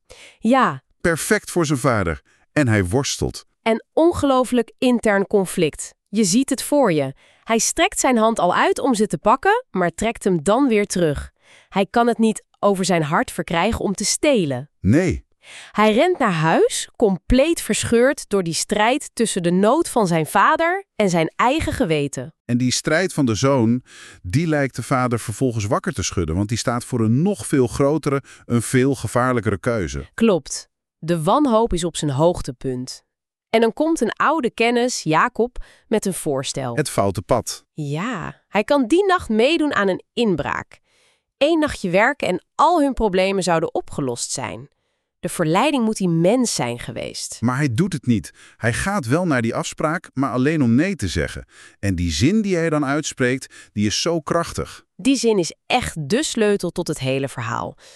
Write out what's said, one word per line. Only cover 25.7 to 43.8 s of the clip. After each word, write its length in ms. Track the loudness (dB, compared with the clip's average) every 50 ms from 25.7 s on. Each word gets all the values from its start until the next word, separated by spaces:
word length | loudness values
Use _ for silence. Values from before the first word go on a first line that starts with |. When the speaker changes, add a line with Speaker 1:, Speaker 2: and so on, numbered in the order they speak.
| -2 -2 -2 -4 -4
Speaker 2:
te 100 | -4 -4
schudden, 340 | -4 -2 -2 -2 0 0
want 120 | -2 -2 -2
die 100 | -2 -4
staat 260 | -2 -2 -2 -2 -4
voor 160 | -4 -2 0
een 220 | 2 2 2 2 2
nog 240 | 0 -2 -4 -4
veel 200 | -2 2 2 2
grotere, 560 | 2 2 0 2 2 2 0 -2 -2 -4 -4 -6 -8 -18 -18 _
een 180 | -2 -2 -2 0
veel 320 | 0 2 2 2 2 0
gevaarlijkere 640 | -2 -4 -4 0 0 0 2 0 0 0 -2 -2 -2
keuze. 500 | -2 -2 -2 -2 -2 -4 -6 -8 -12 -12 _
Speaker 1:
Klopt. 540 | 0 2 2 2 2 0 -6 -12 -12 -14 _ _ _ _ _ _ _
De 240 | -4 -2 -2 0 0
wanhoop 500 | 2 2 2 2 4 2 2 2 2 0
is 120 | -2 -4
op 120 | -4 -4
zijn 140 | -4 -4 -2
hoogtepunt. 920 | 0 2 2 2 2 0 -4 -10 -10 -8 -6 -6 -6 -6 -6 -10 -12 -16 _ _ _ _ _ _ _ _ _ _
En 100 | 2 2
dan 120 | 2 2 2
komt 280 | 2 0 0 0 0
een 120 | 0 -2 -2
oude 380 | 0 0 0 0 0 -2 -2
kennis, 520 | -2 0 0 0 2 2 0 0 -2 -4 -2
Jacob, 640 | 0 2 2 2 2 0 -2 -4 -2 -4 -8 -14 -14 -16 _ _
met 200 | -2 -2 -2 0
een 80 | -2 -4
voorstel. 600 | -4 -4 -4 -2 -2 -4 -4 -6 -6 -6 -4 -2
Speaker 2:
Het 140 | -4 -4 -2
foute 320 | -2 0 0 0 0 -2 -2
pad. 420 | 0 0 0 0 -2 -8 -12 -14 _ _
Speaker 1:
Ja, 720 | -10 -8 -6 -6 -4 -4 -6 -6 -8 -8 -10 -14 _ _ _
hij 160 | -2 -2 0
kan 220 | 2 2 0 2
die 200 | 2 2 2 2
nacht 220 | 2 0 0 0 0
meedoen 460 | 0 2 2 2 2 2 0 0 0
aan 140 | 0 0 0
een 140 | -2 -2 -6 _ _
inbraak. 680 | -2 0 0 0 0 -2 -4 -6 -8 -8 -12 -16 -20 _ _ _ _ _ _ _ _ _ _ _ 0
Eén 200 | 0 2 2 2
nachtje 320 | 0 -2 -4 -6 -4 0
werken 380 | 2 2 2 2 0 -2 -4 -4
en 160 | -4 -4 -6 _ _
al 280 | 0 2 4 4 4 2
hun 100 | 2 0
problemen 500 | 0 0 0 2 2 0 0 0 0 0
zouden 320 | 0 0 0 0 -2 -4
opgelost 560 | -6